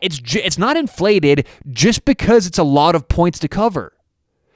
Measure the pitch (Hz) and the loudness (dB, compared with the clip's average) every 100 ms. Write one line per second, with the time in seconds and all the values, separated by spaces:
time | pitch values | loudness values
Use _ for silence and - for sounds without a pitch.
0 | 185 143 117 190 185 - 226 320 277 - | -2 -8 -6 -6 -4 -2 -2 -2 -4 -2
1 | 196 208 143 143 - - 143 120 196 220 | 0 2 2 2 0 -10 -12 0 0 2
2 | - - - 233 180 185 151 143 156 165 | 0 0 2 2 2 -2 0 2 4 2
3 | - - 175 - 151 196 226 165 87 - | 0 0 -2 -2 -6 -2 -2 -2 -10 -14
4 | _ _ _ _ _ | _ _ _ _ _